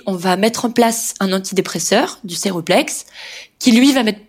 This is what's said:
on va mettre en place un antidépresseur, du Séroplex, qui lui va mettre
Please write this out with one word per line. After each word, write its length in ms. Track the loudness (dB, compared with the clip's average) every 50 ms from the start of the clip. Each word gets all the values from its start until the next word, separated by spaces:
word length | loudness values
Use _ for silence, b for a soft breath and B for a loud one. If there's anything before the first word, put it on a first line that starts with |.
| -4
on 100 | -6 -6
va 220 | -2 0 0 0
mettre 280 | 2 2 0 0 0 -2
en 60 | 0
place 440 | 2 2 2 2 2 -2 -6 -8 -4 -4
un 120 | -2 -2 -2
antidépresseur, 840 | -2 -4 -4 -2 -2 -2 -2 -4 -6 -2 0 0 0 0 0 -4 -10 -12
du 100 | -12 -8
Séroplex, 720 | -6 -4 -4 -4 -4 -2 0 2 2 2 0 -4 -10 B B B B B B B B B B _ -2
qui 140 | 2 4 6
lui 200 | 6 6 6 4
va 100 | 4 2
mettre 180 | 0 -2 -4 -8